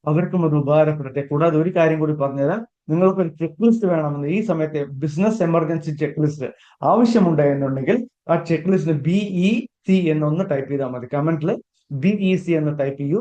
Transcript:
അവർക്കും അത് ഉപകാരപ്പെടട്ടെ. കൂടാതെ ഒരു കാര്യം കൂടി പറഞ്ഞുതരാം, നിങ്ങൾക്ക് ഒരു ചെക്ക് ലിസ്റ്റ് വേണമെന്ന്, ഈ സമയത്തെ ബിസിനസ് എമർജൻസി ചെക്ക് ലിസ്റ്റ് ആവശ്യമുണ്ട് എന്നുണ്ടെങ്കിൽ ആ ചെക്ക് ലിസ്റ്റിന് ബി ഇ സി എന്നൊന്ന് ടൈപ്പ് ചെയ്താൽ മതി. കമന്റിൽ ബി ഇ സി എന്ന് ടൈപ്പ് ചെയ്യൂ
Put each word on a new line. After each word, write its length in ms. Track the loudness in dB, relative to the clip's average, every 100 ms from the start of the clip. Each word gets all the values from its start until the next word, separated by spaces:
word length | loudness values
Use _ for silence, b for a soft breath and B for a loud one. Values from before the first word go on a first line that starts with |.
| 0
അവർക്കും 300 | 0 0 0 2
അത് 100 | 2
ഉപകാരപ്പെടട്ടെ. 600 | 2 4 4 0 -6 -8 -4
കൂടാതെ 260 | 0 2 2
ഒരു 80 | 0 2
കാര്യം 220 | 2 2
കൂടി 120 | -2 -2
പറഞ്ഞുതരാം, 380 | -4 -2 -2 -2 -8 _ -4
നിങ്ങൾക്ക് 300 | 2 2 2
ഒരു 60 | -4 -4
ചെക്ക് 240 | -8 0 2
ലിസ്റ്റ് 200 | 2 2
വേണമെന്ന്, 360 | 0 -2 -4 -2 -2
ഈ 40 | -2
സമയത്തെ 300 | -2 -2 -4 -8 -6
ബിസിനസ് 360 | -6 0 0 0 0
എമർജൻസി 460 | 0 0 -4 -6 -4
ചെക്ക് 180 | -4 0
ലിസ്റ്റ് 240 | -2 -2 -10 b b b 2
ആവശ്യമുണ്ട് 560 | 4 4 4 4 4 2
എന്നുണ്ടെങ്കിൽ 420 | 0 -2 -2 0 0 -2 _ -2
ആ 60 | -2 0
ചെക്ക് 220 | -2 0
ലിസ്റ്റിന് 260 | 0 0 -2 0
ബി 120 | 0 0 0 2
ഇ 40 | 0 -4 _ 0
സി 100 | 2 2
എന്നൊന്ന് 320 | 0 0 0 0
ടൈപ്പ് 180 | -2 -2
ചെയ്താൽ 180 | -4 -4
മതി. 140 | -6 -6
കമന്റിൽ 360 | -2 0 0 -2 -4 _ _ _ -2
ബി 100 | 0 2 0
ഇ 20 | 0
സി 80 | 0 0
എന്ന് 120 | 0 -2
ടൈപ്പ് 180 | -4 -4
ചെയ്യൂ 180 | -2 -2